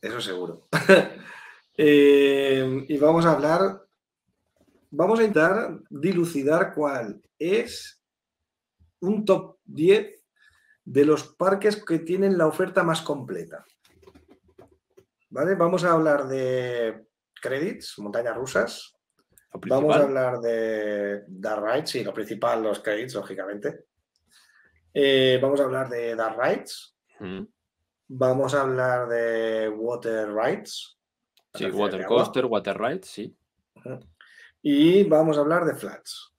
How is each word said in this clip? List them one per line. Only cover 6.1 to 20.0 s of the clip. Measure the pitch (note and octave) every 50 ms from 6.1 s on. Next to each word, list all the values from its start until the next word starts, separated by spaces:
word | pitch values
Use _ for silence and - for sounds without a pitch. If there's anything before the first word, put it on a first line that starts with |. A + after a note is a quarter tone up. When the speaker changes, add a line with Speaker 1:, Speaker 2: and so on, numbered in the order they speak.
| F3+ E3+ E3+ E3 - C#3+ C3+ C#3+ D#3 E3+ F#3+ F#3 -
Speaker 1:
cuál | D#3 D3+ C#3+ C#3 B2+ A#2 G#2 G2+ - _ _ _ _
es | D3+ E3+ G3 A3+ A#3 - - - - - - _ _ _ _ _ _ _ _ _ _ _ _ _ _ _ _ _ _ _ _ _
un | - F#3 G#3+ A3 G#3+
top | G#3 F#3+ - - - - _ _
diez | - C3+ C3+ D#3 F3+ G3+ A3 - - - _ _ _ _ _ _ _ _ _ _ _ _ _ _
de | - C3 C3+ C#3+
los | D3+ D3+ C#3+ - - _
parques | _ F3 F#3+ G3 G3 G3 G#3+ G#3 G#3 -
que | - E3 D#3+
tienen | E3 E3 F3+ F#3 G3 G3 G3 F3
la | D#3+
oferta | D#3 D3 - F#3+ F#3 F#3 G3 F3+
más | E3 D#3+ D#3 -
completa. | - D3+ C#3 C3 - F#2+ F2 E2 E2 - - _ _ _ _ _ _ _ _ _ - _ - _ _ _ _ _ _ _ _ - _ _ _ _ _ _ - _ _ _ _ _ _
¿Vale? | - B2 D3 F3 G3
Vamos | E3+ E3+ F3 F3+ F3+ E3
a | F3+ E3+
hablar | D#3+ D#3+ D#3 D3 C#3+ C3+ C3
de | C3+ C3+ C3 B2+ B2+ B2+ B2 B2 B2 A#2+ A#2 A2+ A2 - - _ _ _ _ _ _ - -
credits, | A#2+ C3 C3+ D#3 G3+ - - - - - -
montañas | G#2 G#2 G2+ A#2 A#2+ A#2+ A2
rusas. | A#2 C3 B2+ - G2+ A2+ A#2 - - - - _ _ _ _ _ _ _ _ _ _ _ _ _
Speaker 2:
Lo | - - -
Speaker 1:
Vamos | C3 C3+ D3 D3+ D#3
a | D3